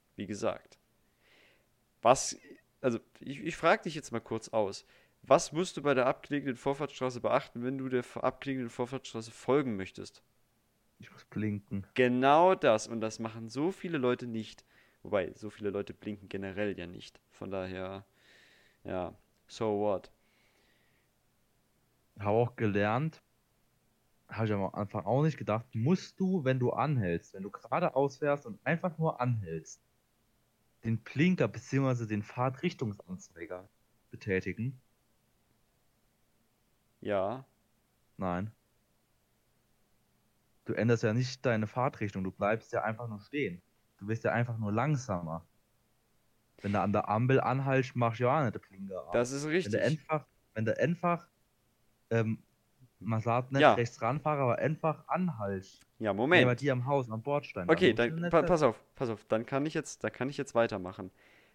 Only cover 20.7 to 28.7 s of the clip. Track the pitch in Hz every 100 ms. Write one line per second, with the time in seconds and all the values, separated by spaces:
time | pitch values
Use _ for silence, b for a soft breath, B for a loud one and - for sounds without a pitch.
20.7 | b b b b _ _ _ _ _ _
21.7 | _ _ _ _ - 101 110 120 - 110
22.7 | 101 104 120 160 - _ _ _ _ _
23.7 | _ _ _ _ _ - 110 110 101 95
24.7 | - 104 107 92 131 156 - - 110 -
25.7 | 110 127 190 - _ 190 185 127 131 123
26.7 | - 139 135 90 85 - 98 98 - -
27.7 | 151 170 135 139 - 147 143 123 98 135